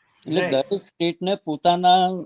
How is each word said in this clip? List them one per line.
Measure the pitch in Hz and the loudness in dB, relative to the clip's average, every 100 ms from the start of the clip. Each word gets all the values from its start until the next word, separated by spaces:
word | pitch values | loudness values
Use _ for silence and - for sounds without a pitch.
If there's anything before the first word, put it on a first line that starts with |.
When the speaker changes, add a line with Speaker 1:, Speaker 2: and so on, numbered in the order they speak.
| _ _ - | _ _ -6
Speaker 1:
એટલે | 165 | -2
Speaker 2:
Right. | 180 | 0
Speaker 1:
દરેક | 135 - 196 | -2 -2 -6
સ્ટેટને | - - 170 165 180 | -8 -4 -4 -4 -4
પોતાના | 202 - 151 175 180 180 185 180 185 | -6 -6 -2 0 2 4 4 2 -4